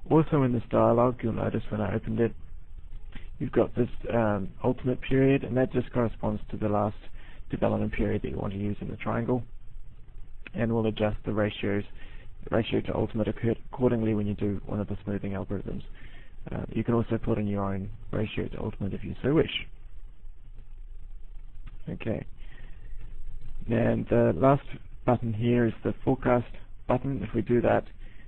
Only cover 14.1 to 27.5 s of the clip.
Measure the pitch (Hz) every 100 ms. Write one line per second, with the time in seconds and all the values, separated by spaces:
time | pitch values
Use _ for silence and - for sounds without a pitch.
14.1 | 104 104 101 104 98 - 107 98 98 -
15.1 | 98 101 98 92 98 - - - - -
16.1 | - - - - 113 - 113 113 117 110
17.1 | 113 - 113 104 101 98 98 101 - -
18.1 | 101 107 - - - 107 - 98 101 92
19.1 | - 120 156 - - - - - - -
20.1 | - - - - - - - - - -
21.1 | - - - - - - - - - 113
22.1 | - - - - - - - - - -
23.1 | - - - - - - 113 117 113 -
24.1 | 117 117 82 135 139 - - - - -
25.1 | 120 120 107 120 120 117 - 110 104 -
26.1 | 131 131 123 - - - - - - 139
27.1 | 135 104 117 110